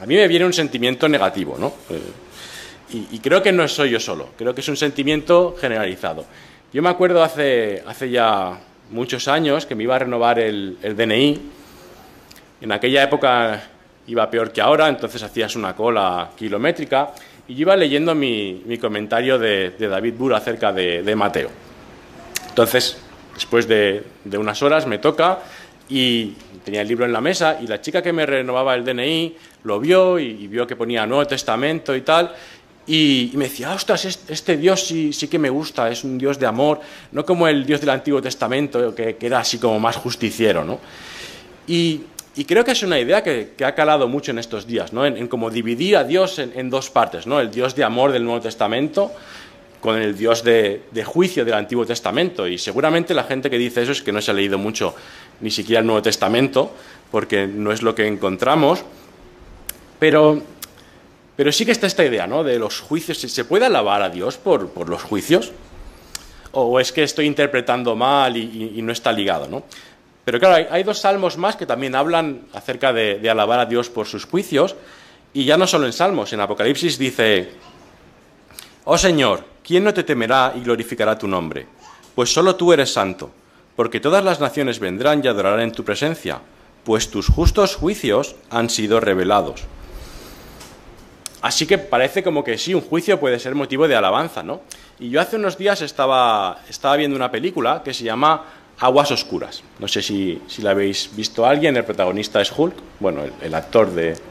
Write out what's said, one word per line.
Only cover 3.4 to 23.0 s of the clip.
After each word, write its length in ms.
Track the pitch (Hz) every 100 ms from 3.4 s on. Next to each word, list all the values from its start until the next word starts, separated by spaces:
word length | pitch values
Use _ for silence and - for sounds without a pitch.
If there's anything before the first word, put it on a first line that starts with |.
que 100 | 196
no 160 | 180 151
soy 240 | - 139
yo 80 | 113
solo, 300 | 113 82 65 -
creo 160 | 117 127
que 60 |
es 60 | 143
un 100 | 139
sentimiento 760 | 147 143 139 151 147 175 175 175
generalizado. 640 | 131 110 98 92 90 80 76 - - - _
Yo 80 | 135
me 80 | 175
acuerdo 340 | 180 180 175
hace, 600 | 160 147 143 123 110 95 -
hace 240 | 110 127
ya 500 | 120 113 101 92 90 - _ -
muchos 380 | 113 123 127 143
años 380 | 151 156 147 170
que 100 | 113
me 80 |
iba 120 | 117 127
a 40 |
renovar 400 | 127 120 117 117
el, 380 | 110 104 98 90
el 140 | 104 107
D 80 |
N 160 | 113 107
I. 220 | 143 147 - - - - - - - - - - - -
En 100 | 110
aquella 320 | 104 127 139
época 600 | 139 143 139 123 113 107 - - _ _ -
iba 220 | 117 110
peor 220 | 117 110
que 100 | 110
ahora, 260 | 107 151 156
entonces 340 | 135 110 120
hacías 340 | 107 117 107 120
una 200 | 95 95
cola 560 | 113 113 95 90 87 -
kilométrica, 760 | 107 104 143 175 147 135 147 - - - -
y 60 |
yo 80 | 127
iba 140 | 165 196
leyendo 400 | 156 143 165 156
mi, 480 | 135 110 101 92 110
mi 120 | 117
comentario 580 | 113 104 104 117 127 127
de, 320 | 113 98 92
de 160 | 92 107
David 260 | 95 117 117
Bura 220 | 131 110
acerca 340 | 120 117 107
de, 320 | 95 90 85
de 120 | 95 107
Mateo. 340 | 101 78 65 - - - - - - - - - -
Entonces, 480 | - 113 127 - -